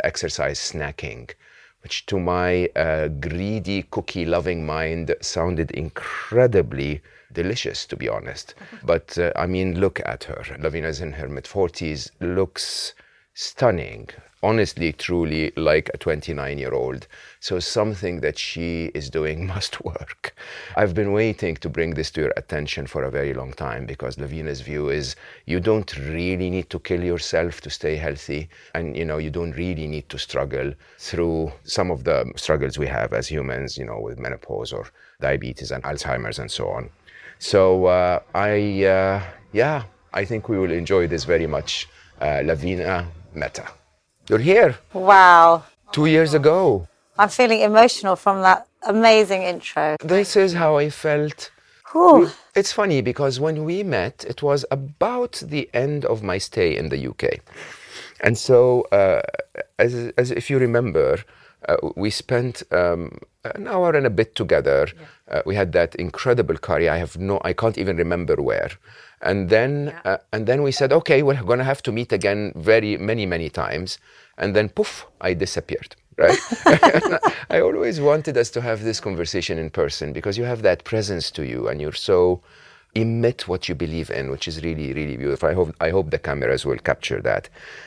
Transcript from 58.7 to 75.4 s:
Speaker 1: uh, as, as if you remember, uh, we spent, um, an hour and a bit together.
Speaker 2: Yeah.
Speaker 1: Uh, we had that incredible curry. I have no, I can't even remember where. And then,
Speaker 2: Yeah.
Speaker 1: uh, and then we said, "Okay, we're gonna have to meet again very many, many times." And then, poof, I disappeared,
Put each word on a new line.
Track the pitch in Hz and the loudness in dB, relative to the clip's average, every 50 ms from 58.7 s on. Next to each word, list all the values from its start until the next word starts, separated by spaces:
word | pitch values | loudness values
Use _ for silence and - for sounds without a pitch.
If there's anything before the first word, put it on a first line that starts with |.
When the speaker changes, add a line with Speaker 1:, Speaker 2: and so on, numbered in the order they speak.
| 123 123 - - | 4 2 2 4
Speaker 1:
uh, | 98 101 98 95 85 55 - - - - - _ - 50 - _ _ - | 4 4 6 4 4 2 0 -4 -8 -10 -10 _ -10 -12 -12 _ _ 2
as, | 110 120 123 120 120 120 - | 2 2 0 -2 -6 -4 0
as | - 123 123 | 0 0 0
if | - - - - | 0 -4 -2 0
you | 143 131 | 2 2
remember, | 127 117 117 120 127 107 78 80 73 65 73 107 - _ - - - - _ _ - - | 2 2 2 2 0 0 2 2 2 2 2 0 -4 _ -20 -20 -20 -20 _ _ -2 0
uh, | 82 - - - - | 0 0 0 -4 -4
we | - 98 107 | -2 -2 -2
spent, | - - - - 127 120 123 127 117 - - - - | -2 -4 -4 -2 0 0 0 -2 -6 -8 -6 -2 0
um, | 87 90 87 85 87 85 - - - - - _ _ - - - | 2 2 2 0 -2 -4 -8 -12 -16 -20 -20 _ _ -12 -10 -10
an | - 196 | -8 -6
hour | 175 196 180 180 170 156 | -4 0 0 2 2 4
and | 147 135 | 2 2
a | 123 | 2
bit | 101 82 113 - - | 2 0 0 0 -2
together. | - 110 - 82 76 69 71 69 69 71 - - | -4 0 2 2 2 4 4 2 2 2 0 -4
Speaker 2:
Yeah. | - - - - _ _ - - | -10 -20 -20 -20 _ _ -6 -4
Speaker 1:
Uh, | - - | -4 -2
we | - 98 | -2 0
had | 101 98 87 | 0 0 2
that | 80 90 85 80 - | 2 2 2 0 -2
incredible | - 87 90 - - - 127 123 123 101 76 82 | -6 -8 -8 -6 -2 0 2 2 2 2 0 -2
curry. | 80 - - 87 76 85 80 | -2 -2 -2 0 2 2 2
I | 78 | 0
have | 85 87 - - | 0 -2 -6 -6
no, | 90 92 95 101 - - | -6 -2 -2 -2 -2 -2
I | 90 87 | -4 -2
can't | - 113 113 101 | 0 0 0 0
even | - 95 95 90 | 0 -2 -2 0
remember | 82 87 82 87 87 87 73 80 | 0 0 0 -2 -2 0 0 0
where. | - 71 60 55 - - - - - _ - - - - - _ - | 0 0 0 0 -2 -4 -6 -8 -12 _ -20 -20 -20 -20 -20 _ -4
And | - - 98 101 95 87 | -2 0 0 0 2 4
then, | 107 110 120 135 143 147 143 | 4 4 4 2 0 -2 -4
Speaker 2:
Yeah. | 147 156 - - 95 98 | -6 -8 -6 -4 -4 -4
Speaker 1:
uh, | - _ - | -4 _ -6
and | - 107 110 | -6 -2 0
then | 104 127 139 | 0 2 2
we | 147 139 | 2 0
said, | 127 - 139 120 135 | 0 0 2 4 4
"Okay, | 165 - - 151 135 151 | 4 4 4 4 4 4
we're | 139 139 131 | 4 2 0
gonna | 101 87 120 127 127 | 2 0 0 0 0
have | 135 139 - - | -2 -4 -4 -4
to | 131 | -4
meet | 104 117 123 - 113 | -4 -4 -2 -2 -2
again | 95 87 101 101 104 104 98 - | 0 0 0 0 0 -4 -6 -6
very | 80 78 104 110 113 107 104 104 | 0 4 6 6 6 4 2 -2
many, | 69 92 104 113 117 101 | -2 -2 -2 -2 0 -2
many | 92 87 82 82 78 | -2 -2 -2 -4 -4
times." | - 85 67 50 57 80 87 92 - - _ _ - - - _ _ | -4 -4 -4 -4 -4 -6 -6 -8 -10 -14 _ _ -20 -20 -20 _ _
And | - - 101 95 | -4 -2 2 2
then, | 104 107 104 | 2 2 2
poof, | - - 214 - - - - - _ - | 0 -2 -4 -4 -6 -14 -18 -20 _ -4
I | - 92 90 | -2 -2 0
disappeared, | 80 | 0